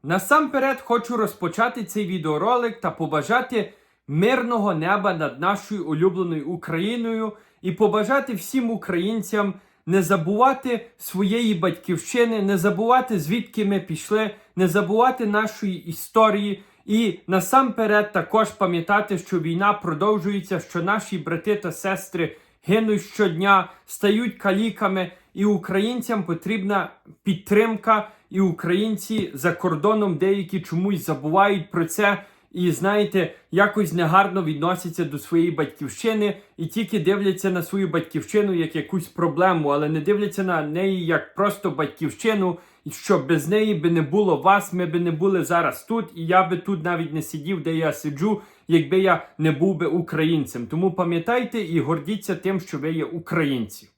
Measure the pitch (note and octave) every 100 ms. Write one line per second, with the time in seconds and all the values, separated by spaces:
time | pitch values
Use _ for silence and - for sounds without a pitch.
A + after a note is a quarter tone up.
0 | C#3+ F#3 - D4+ D4 C#4 C4+ C4+ - A#3
1 | A#3 A#3+ G3+ - F3 E3+ A#3 A#3+ G#3+ G#3+
2 | F#3+ F#3 D#3 D3+ G3 B3 A#3+ - E3+ -
3 | D#3+ D#3 D3 A#3+ B3+ A#3 F#3 - _ _
4 | - D3 G#3 B3+ A#3+ A#3+ G#3 E3 E3 G3+
5 | G3 F3 D3 C3 F3 F#3 - G#3 D#3 D#3
6 | F#3 F3 F3 D#3+ C#3+ F3 - E3 G3 A#3+
7 | A3+ A3+ A3 G#3+ _ _ F#3 E3 G#3+ G#3
8 | G3+ C#4 C4+ G3+ - C4+ A#3 A3+ - F3+
9 | F#3+ A3+ F#3+ G#3+ G3+ F#3+ _ _ - F#3+
10 | E3+ F#3+ D#3+ G#3 C4 C4 C4 A#3 - _
11 | - F#3 G3+ A3+ A#3 F#3 F3+ - - E3
12 | - B3 A#3 A3 G3 G3 F#3+ F3 A3+ B3+
13 | B3+ G#3 D3 A#3 - - G3+ G3 F#3+ D#3
14 | - G#3+ G#3+ G#3 _ - F#3 F3+ F3 G#3+
15 | B3+ B3+ A3 G#3 G#3+ - G3+ F3 E3+ D#3+
16 | - A3 A3 G3+ G#3 G3 - _ - G#3+
17 | A3+ E3+ - F#3 F#3 C4 B3+ G#3+ A3 G#3
18 | G#3 G3 D#3+ G#3+ G#3+ - F#3+ F3 E3 G3+
19 | G#3 F#3+ - F3+ D#3+ E3 G3+ G3+ F3 D#3
20 | G3+ G#3+ F3 G3+ - F3+ - F3 E3+ G#3+
21 | - F#3 D3+ E3 G#3 G#3 F3 - G3 F#3+
22 | - F3 D#3+ - _ _ - G#3 A3 G#3
23 | - - G3+ D#3+ G3 F#3+ F3+ - _ -
24 | G#3 G#3+ A#3+ - G3 F#3+ A3+ G#3 G3+ F#3+
25 | F3+ - _ - G3+ G3 E3+ F#3+ G#3+ B3
26 | A#3+ A3 E3+ E3 - A3 F#3+ G3+ E3+ -
27 | _ - - F3+ - G#3 A3+ A3 A3+ G#3+
28 | G#3+ - _ F#3 F#3+ E3 E3+ F3+ A3 G#3
29 | - A3 F3 C#3 F3 F3 F#3 D#3 G3+ A3
30 | G3+ D#3+ F#3+ G3+ F3 F#3+ - E3+ F#3+ F#3+
31 | D3+ C#3 D3+ F3+ G3+ G3 D#3+ E3+ D#3+ -
32 | G3+ G3 - _ _ - F3+ D3 F#3 G#3
33 | G3+ F#3+ E3 - _ E3+ G#3 G#3 F3+ E3
34 | E3 F#3 G3 F#3 D#3+ C#3+ E3 F#3 F3 E3
35 | D#3 C#3 - E3+ E3+ D#3 D3 - C#3 -
36 | A3+ A3 G#3 G3+ - - D#3+ A3 A3 G#3+
37 | E3 G3 G3 F#3 G3 F#3 E3 G3 F#3+ -
38 | - D#3+ - G#3 G#3 F3+ D#3+ E3 - F#3+
39 | - - E3+ C#3+ F#3 E3+ D3 C#3+ D3+ D#3
40 | D3+ G#3 G3+ - F#3+ E3+ D3+ D#3+ G3 F#3+
41 | E3 D#3 - - G3+ G3+ F#3 C#3 D3 -
42 | D#3 - A3+ G#3+ F#3 E3+ - _ - -
43 | - F3+ C3+ E3 D#3 G#3+ G#3+ F3+ E3+ E3+
44 | C#3+ F#3 G3 D3 E3 G3+ G3 F3+ F3 E3+
45 | F3 D#3 G3 F#3 D3 F3 D#3 - - A3+
46 | - E3+ E3 F3+ F3+ F3+ - F#3+ E3 F3
47 | D#3+ D3+ - D#3 D3 F#3 D3+ D#3+ D#3+ D3
48 | D3+ C#3 F#3+ G#3 - _ - E3 C#3 F#3+
49 | F#3+ E3+ - - D#3 C#3 F#3+ E3 D#3 E3+
50 | E3+ D#3 D#3+ E3 C3 A#2+ A2+ D#3 F#3 F3+
51 | F3 E3+ E3 B3 B3 A3+ F3 E3 C#3 E3
52 | C#3+ G#3+ - F3+ F#3 G3 - D3 D3+ D#3+
53 | C3 E3+ - E3 D3+ C3 G#2 - -